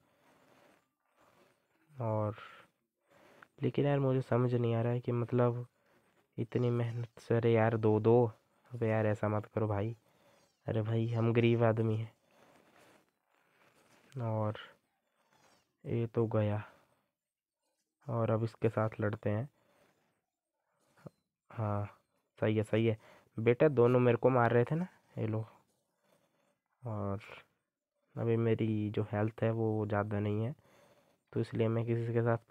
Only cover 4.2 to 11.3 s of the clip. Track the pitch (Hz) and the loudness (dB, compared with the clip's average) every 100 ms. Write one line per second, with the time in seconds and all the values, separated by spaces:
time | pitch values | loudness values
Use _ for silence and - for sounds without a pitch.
4.2 | - 120 123 123 117 117 117 120 120 120 | 0 0 0 0 0 0 -2 -2 -4 -4
5.2 | 117 123 123 120 120 _ _ _ _ _ | -2 2 2 0 -10 _ _ _ _ _
6.2 | _ - 123 123 123 120 117 117 117 - | _ -10 -4 -2 0 0 -2 -6 -10 -14
7.2 | - 117 117 113 113 113 107 107 113 120 | -2 0 4 4 4 2 2 4 6 4
8.2 | 113 - _ _ _ 120 113 110 107 104 | 4 -2 _ _ _ -4 -2 0 0 0
9.2 | 104 107 - 110 107 101 110 117 _ _ | -2 -2 -4 -4 -2 -2 -4 -8 _ _
10.2 | _ _ _ _ - 110 107 113 113 117 | _ _ _ _ -4 -2 0 0 0 0
11.2 | 117 | 2